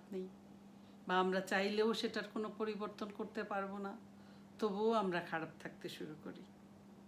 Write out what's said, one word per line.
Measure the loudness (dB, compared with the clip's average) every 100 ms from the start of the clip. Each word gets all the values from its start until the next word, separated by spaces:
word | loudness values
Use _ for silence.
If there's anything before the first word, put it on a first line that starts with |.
| -6
নেই | -6 -6 -10 -18 -20 -20 -20 -20 -8 2
বা | 6
আমরা | 6 4
চাইলেও | 2 2 4 6 6
সেটার | 4 2 0 -2
কোনো | -2 -2 -2
পরিবর্তন | -2 -2 -4 -4 -6
করতে | -4 -4 -4
পারবো | -2 0 -2 -2
না, | -6 -6 -14 -18 -18 -18 -14 0
তবুও | 0 4 4
আমরা | 4 4 2
খারাপ | 0 -2 -4 -8
থাকতে | -12 -8 -10
শুরু | -8 -10 -8
করি। | -10 -12 -14 -18 -20 -20 -20 -20